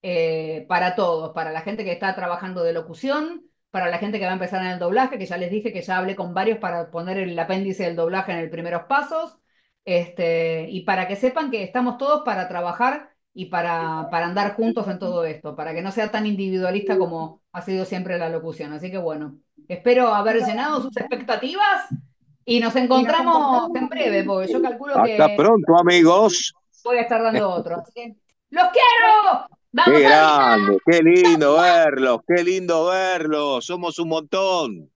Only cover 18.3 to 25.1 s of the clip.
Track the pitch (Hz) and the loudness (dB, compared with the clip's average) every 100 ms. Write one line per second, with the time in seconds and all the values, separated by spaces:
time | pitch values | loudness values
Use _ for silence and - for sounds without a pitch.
18.3 | 165 165 - 147 151 180 190 170 151 151 | -6 -8 -12 -12 -12 -10 -8 -6 -6 -10
19.3 | - _ _ _ 180 240 247 240 208 208 | -14 _ _ _ -4 2 4 4 2 0
20.3 | 226 - 220 285 294 254 240 - 247 - | 0 0 -4 -4 -4 -6 -8 -8 -8 -4
21.3 | 226 269 370 403 381 - - - _ _ | -6 -4 0 0 0 -4 -12 -12 _ _
22.3 | _ - 233 226 254 247 262 247 330 349 | _ 0 0 2 0 2 2 4 2 2
23.3 | 311 285 247 339 339 - 320 262 202 196 | 2 2 0 0 -4 -6 -2 0 0 0
24.3 | 196 190 - 330 240 285 277 - | -4 -2 -2 -2 -4 -2 2 2